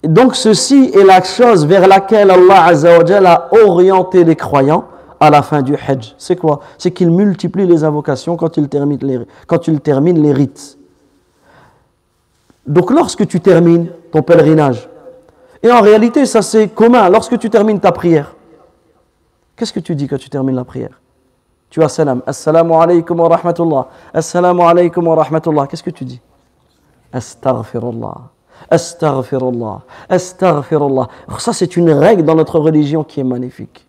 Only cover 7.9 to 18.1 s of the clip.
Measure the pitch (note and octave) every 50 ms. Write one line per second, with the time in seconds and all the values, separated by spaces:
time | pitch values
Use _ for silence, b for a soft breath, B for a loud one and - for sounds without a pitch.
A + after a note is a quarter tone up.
7.9 | D3 D3 C#3+ - C#3 B2 - E3 F3 D#3+ E3 D#3+ D#3+ D#3 D3 C3+ D3+ C#3+ C#3+ D3
8.9 | C#3+ B2+ - C#3 C3 A#2+ A#2 b b b b - E3+ E3+ - - D#3+ C#3+ _ D3+
9.9 | C#3+ C3+ D3 F3 F3+ D#3+ D3 D3 C#3 C3 C#3+ - - - - - _ _ _ _
10.9 | _ _ _ _ _ _ _ _ b b b b b b b b b b b b
11.9 | _ _ _ _ _ _ _ _ _ _ _ _ _ _ _ - D3 F3+ F3+ -
12.9 | B3 E4 E4 - - - G#3 - - F3 - G3+ F3 D#3+ E3+ E3+ E3+ E3+ E3+ E3
13.9 | - - _ _ - D#3 C#3+ - E3+ E3+ C#3+ D#3 D#3 D#3 D3 C#3 A#2+ G#2+ - -
14.9 | - - - - - _ _ b b b b b b b - A3+ B3 A#3+ G3+ G#3
15.9 | G#3+ G#3 G#3+ A#3 A3+ D4 C4+ - - A3+ G3 - - A3 G#3+ G3+ - - A3 A#3
16.9 | B3 B3 G#3 F3 F#3+ A3+ - - B3+ A3 - A3 A3 A3 G#3 A3 G#3+ F#3 - F#3
17.9 | - - - F3